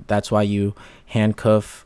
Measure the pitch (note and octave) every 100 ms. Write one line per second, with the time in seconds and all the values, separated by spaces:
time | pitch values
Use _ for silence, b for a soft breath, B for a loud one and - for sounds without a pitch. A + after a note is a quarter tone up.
0 | - G#2 - G#2+ G#2 G2+ G2+ - B B
1 | B A2+ G#2+ - A2+ G#2+ - -